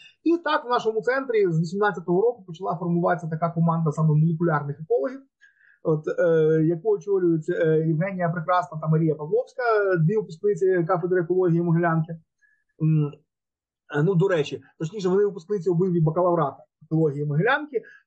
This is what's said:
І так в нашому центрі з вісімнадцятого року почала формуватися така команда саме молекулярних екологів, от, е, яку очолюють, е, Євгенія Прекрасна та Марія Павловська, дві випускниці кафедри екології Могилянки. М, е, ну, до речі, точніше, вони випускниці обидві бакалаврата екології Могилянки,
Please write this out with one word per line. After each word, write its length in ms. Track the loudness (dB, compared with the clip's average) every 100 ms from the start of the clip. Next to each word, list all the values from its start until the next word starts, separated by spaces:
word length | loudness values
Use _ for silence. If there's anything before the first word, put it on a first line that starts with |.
| -20 _
І 140 | -2 0
так 280 | 0 -2 0
в 40 |
нашому 320 | -2 0 -2
центрі 500 | 0 -2 0 0 2
з 100 | 0
вісімнадцятого 600 | -2 -2 -2 -2 -2 0
року 220 | 2 -2 -12
почала 300 | -10 -8 -6
формуватися 500 | -2 0 0 -2 -4
така 220 | -4 -4
команда 420 | 0 0 2 -2
саме 240 | 2 2 4
молекулярних 640 | 2 2 0 0 -4 -8
екологів, 400 | -2 -2 -2 -6 -18 _ _ _ _ _
от, 200 | -2 -2 -2
е, 560 | -2 2 4 4 4
яку 260 | 2 0 0
очолюють, 600 | -2 0 0 2 0 0
е, 340 | 0 2 2 2
Євгенія 420 | 0 -2 -2 -4
Прекрасна 500 | -4 0 0 0 -6
та 60 | 0
Марія 280 | 2 2 -2
Павловська, 480 | -2 -2 -2 -4 0 2 2 2
дві 180 | 2 0
випускниці 680 | -4 -4 -2 0 0 0 0
кафедри 340 | -2 0 -2
екології 400 | 0 0 2 2
Могилянки. 520 | 2 2 2 0 -4 -8 _ _ _ _ _ -4
М, 300 | 0 2 0 -6 _ _ _ _ _ _ -6 -2
е, 60 |
ну, 120 | 0 2
до 120 | 2
речі, 340 | 0 -2 -8 -14 -10
точніше, 300 | -10 -4 0
вони 160 | 2 0
випускниці 440 | -2 -8 -4 0
обидві 320 | 0 2 2
бакалаврата 640 | 0 2 0 2 -2 -4 -20 _ -4
екології 400 | 0 0 -2 -2
Могилянки, 560 | 0 2 0 -2 -8 -8 -20